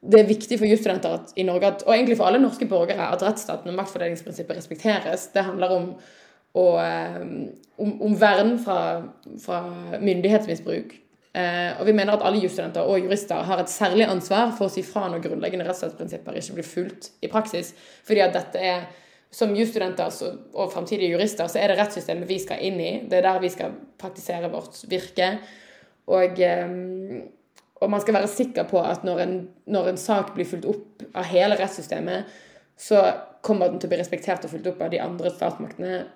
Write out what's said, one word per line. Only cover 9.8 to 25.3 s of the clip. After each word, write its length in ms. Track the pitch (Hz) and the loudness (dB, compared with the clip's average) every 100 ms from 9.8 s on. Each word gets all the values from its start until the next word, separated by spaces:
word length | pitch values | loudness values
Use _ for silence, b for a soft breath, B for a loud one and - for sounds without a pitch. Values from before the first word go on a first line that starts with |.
| 175 170 | -10 -2
myndighetsmisbruk. 960 | 202 180 185 214 214 165 - 170 - - _ _ _ | 0 2 4 4 2 -6 -4 -6 -6 -16 _ _ _
Eh, 360 | - 180 175 175 - | -4 -2 -2 -4 -2
og 80 | 190 | 4
vi 60 | 214 | 4
mener 180 | 196 | 4
at 80 | 208 | 2
alle 200 | 185 208 | 2 2
jusstudenter 420 | 185 - 170 170 170 | 0 -4 -4 -2 2
og 140 | 196 | 2
jurister 400 | 185 202 - 160 165 | 2 -2 -2 -4 -2
har 140 | 185 | -2
et 100 | 175 | -2
særlig 320 | - 202 180 226 | 0 2 4 4
ansvar 460 | 190 170 196 233 | 2 0 2 2
for 140 | 226 196 | 0 -4
å 60 | |
si 100 | 190 180 | -4 -6
fra 220 | 214 196 | -4 -4
når 140 | 170 | -4
grunnleggende 400 | 165 156 170 185 175 | -6 -4 -4 -4 -4
rettsstatsprinsipper 680 | 180 170 - 170 165 - - | -4 -6 -8 -12 -12 -10 -10
ikke 200 | - - | -8 -10
blir 100 | - | -8
fulgt 400 | - 190 - - _ | -6 -6 -8 -20 _
i 60 | - | -2
praksis, 400 | 220 214 175 170 - B B - | -2 -2 -6 -8 -16 B B 0
fordi 160 | 208 | 4
at 140 | 185 175 | 4 2
dette 240 | 180 180 | -4 -4
er, 240 | 185 180 170 B B B B | -2 -2 -6 B B B B
som 220 | - 220 202 | -2 0 2
jusstudenter 560 | 226 220 185 180 165 | 0 0 -4 -2 -4
så, 140 | - - - - | -4 -8 -8 -12
og 160 | - 185 | -6 -4
fremtidige 400 | 185 175 208 180 170 | -4 -4 -2 0 2
jurister, 320 | 208 - 170 | 0 -2 -4
så 80 | - | 0
er 140 | 196 | 2
det 80 | 190 | 4
rettssystemet 480 | 208 196 - 170 180 | 2 0 -6 -6 -4
vi 80 | 190 | -6
skal 160 | 185 - | -4 -6
inn 140 | 190 185 | -4 -2
i. 140 | 165 196 - | -4 -6 0
Det 100 | 180 | 4
er 80 | 185 | 4
der 140 | 185 | 2
vi 80 | 180 | 0
skal 220 | 180 165 - - _ | -4 -8 -8 -18 _
praktisere 540 | 190 180 - 175 170 | -14 -14 -8 -6 -6
vårt 320 | 156 - - - | -6 -10 -18 -6
virke. 460 | 185 - - 185 | -6 -4 0 0